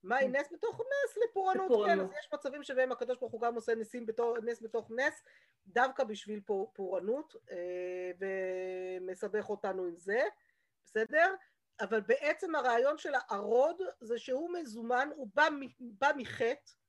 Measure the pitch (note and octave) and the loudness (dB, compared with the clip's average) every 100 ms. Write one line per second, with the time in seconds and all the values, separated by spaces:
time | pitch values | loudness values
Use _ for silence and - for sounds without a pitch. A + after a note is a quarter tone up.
0 | F#3 B3+ C4 C4 C#4+ E4+ A4+ - B4 C#5 | 0 2 2 2 -2 -4 -6 -4 -2 0
1 | C#5 G#4 A#4 G4 F#4+ F#4+ F#4+ A3+ - F#3+ | -2 0 0 2 2 2 4 4 6 2
2 | F#3+ - - D4 C#4 D4 C#4+ B3+ B3+ A#3+ | 0 -6 -8 -8 -6 -8 -4 0 0 0
3 | A#3+ B3 A#3 A3+ A#3 A#3+ A3 A3+ A3 B3 | -4 -4 -6 -2 -2 -2 -2 -2 -4 -8
4 | A3+ A3 A#3 A#3 A3+ A#3 A3+ A3+ A3 A3+ | -6 -2 0 0 -4 -6 -4 -6 -4 0
5 | C#4+ - _ - _ _ G3 A#3 C4 C4 | 0 -2 _ -20 _ _ -2 2 2 2
6 | A#3+ G#3 G3+ G#3+ G3+ G3 G#3+ - F#3 F#3 | -4 -4 -8 -10 -2 -2 -2 -6 -4 -2
7 | F#3+ C4 D#4 - - F#3 F3 F3+ F3+ F3+ | 0 -2 -4 -18 -12 -8 -6 -6 -6 -6
8 | F3+ F3+ F#3+ F#3+ F#3 F#3 F#3 F#3 F#3 F#3 | -8 -6 -4 -2 -2 -4 -4 -6 -6 -6
9 | F#3 F#3 G3+ G#3 G3 G3+ G3+ F#3 F3+ E3+ | -8 -4 2 2 2 -2 0 0 -2 -4
10 | F3+ A3 E4 - _ _ _ _ _ A3 | 0 2 2 -2 _ _ _ _ _ -2
11 | A3 D4+ F4 F#4+ - _ _ - G3 A3 | 2 4 4 2 -12 _ _ -8 0 0
12 | G#3 C4+ D4+ E4 F4+ D#4 B3+ A#3 C4+ D#4 | 2 2 2 0 0 0 4 4 4 2
13 | E4+ C4+ - G3+ G#3 A#3 D4 F4 F#4 - | 0 -2 0 -4 4 6 6 2 -8 -8
14 | A3 A#3 - B3+ E4+ F4 C#4+ G#3+ A3+ B3 | -6 -6 -2 -2 -2 -6 -6 -8 0 2
15 | C#4+ D4+ A#3+ C#4 D#4 D4 C4 _ B3 G3+ | 2 -4 -4 4 4 2 -10 _ -16 0
16 | C#4 D4 A#3+ - A#3 C#4 - _ | 2 2 -6 -2 0 0 -8 _